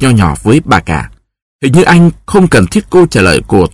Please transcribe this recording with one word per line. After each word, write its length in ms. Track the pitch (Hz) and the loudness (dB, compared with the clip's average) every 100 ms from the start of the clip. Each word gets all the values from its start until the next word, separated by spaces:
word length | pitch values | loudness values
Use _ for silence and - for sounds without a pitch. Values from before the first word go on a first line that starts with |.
nho 100 | 135 | 0
nhỏ 240 | 113 87 69 | 0 0 -2
với 180 | 104 143 | -2 -2
bà 160 | - - | 0 -4
cả. 300 | - 78 57 - _ _ _ _ | -2 -8 -8 -18 _ _ _ _
Hình 100 | 139 | -2
như 100 | 143 | 0
anh 280 | - 170 170 - - | 2 2 2 -2 -4
không 220 | 208 180 | 0 2
cần 180 | 120 90 | 0 0
thiết 240 | 214 - | -4 -2
câu 160 | 180 170 | 0 0
trả 160 | 113 | 0
lời 180 | 92 76 - | 0 -2 -2
của 200 | 104 85 | -2 0